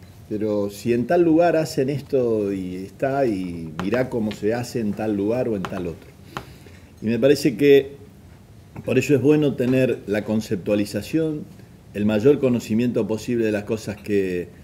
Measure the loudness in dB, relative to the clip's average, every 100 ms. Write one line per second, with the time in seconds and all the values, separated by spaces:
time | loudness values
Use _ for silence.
0 | -18 -20 -10 -4 -2 -2 -2 -4 -2 0
1 | 2 2 4 4 4 2 0 -2 -2 -4
2 | -2 0 2 0 0 -4 -6 -8 -12 -6
3 | -4 0 0 -2 -4 -8 -10 -8 -2 -2
4 | -2 -2 -4 -2 -2 -2 -2 -4 -4 -2
5 | -2 0 0 0 -2 -2 -4 -6 -8 -10
6 | -16 -20 -18 -16 -16 -20 -20 -20 -20 -8
7 | -2 2 4 4 2 2 6 6 4 -4
8 | -20 -20 -20 -20 -20 -20 -20 -12 -2 0
9 | 2 2 4 4 2 0 0 2 2 0
10 | -4 -4 -2 -4 -2 -4 -2 -2 -2 -6
11 | -4 -2 -2 -4 -10 -18 -20 -20 -14 -4
12 | 0 4 6 6 4 0 0 0 0 0
13 | -2 -4 -2 -2 0 -2 -2 -6 -6 -10
14 | -2 0 0 -2 -6 -12